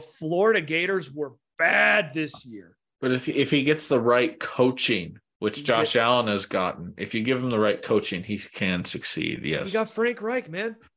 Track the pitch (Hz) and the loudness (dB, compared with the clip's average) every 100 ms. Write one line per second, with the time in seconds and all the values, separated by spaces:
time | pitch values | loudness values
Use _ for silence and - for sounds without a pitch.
0 | - - 160 175 214 214 151 165 180 190 | -4 -10 -2 4 4 4 2 0 0 -2
1 | 139 143 143 - _ - - 208 214 208 | -4 -8 -8 -10 _ 0 2 4 4 2
2 | 160 156 151 - 127 107 87 _ _ _ | 0 -4 -6 -8 -16 -18 -18 _ _ _
3 | 131 127 151 139 135 147 143 151 - 131 | 0 0 0 0 2 4 4 0 2 2
4 | 117 120 123 - - - 127 127 - 104 | 4 4 2 -2 -4 2 2 2 0 -2
5 | 82 - _ - 104 143 143 113 113 120 | -4 -14 _ -6 -4 -2 0 2 2 4
6 | 117 123 110 101 - 98 92 - 87 - | 4 4 2 -2 -2 -2 -2 -4 -10 -10
7 | 98 117 113 131 127 110 107 - - 107 | -6 -2 0 0 0 2 2 0 0 0
8 | - 92 95 101 - - 95 90 - - | 0 -6 -6 -8 -8 -4 -2 -2 -4 -8
9 | - - 80 - 71 147 190 220 220 - | -6 -4 -4 -4 -4 -4 -2 -4 -4 -4
10 | 240 233 214 254 196 170 226 220 _ | -4 -4 -6 -6 -6 -8 -8 -10 _